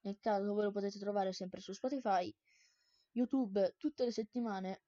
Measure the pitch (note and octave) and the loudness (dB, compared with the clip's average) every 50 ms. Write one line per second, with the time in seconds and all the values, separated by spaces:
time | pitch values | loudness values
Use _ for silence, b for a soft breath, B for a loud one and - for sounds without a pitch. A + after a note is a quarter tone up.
0 | _ G3 G3+ _ - A3+ G#3 G3 G3+ G3+ G3+ G#3 G#3 G3+ G#3 G3+ G3 G3+ G3+ G3+ | _ -8 -8 _ 0 0 2 2 2 0 0 2 0 0 0 0 -2 -2 -4 -4
1 | G3 G3+ G3+ G#3 F#3+ F#3+ F#3 - F#3 F#3 - F#3+ - - G3 - - C4 C#4+ C4+ | -4 -2 0 0 0 0 -2 -4 -8 -8 -10 -12 -10 -12 -10 -4 -4 -2 -2 -2
2 | A#3+ G#3+ F#3+ F3+ - G#2+ - _ b b b b b b b b b b b b | 2 2 2 2 2 -2 -8 _ b b b b b b b b b b b b
3 | b b _ A#3 B3+ - - C4+ B3+ G3+ F#3+ G#3 G3 F3 _ _ - D4+ - - | b b _ 0 0 2 2 2 2 2 4 4 4 4 _ _ -4 -4 0 2
4 | B3+ A#3+ A3 - A3 - _ B3 A#3 A3+ G3+ F#3+ F#3+ F#3+ F#3+ - _ | 0 0 2 -2 -4 -2 _ -4 -2 -2 -2 -4 -4 -4 -6 -8 _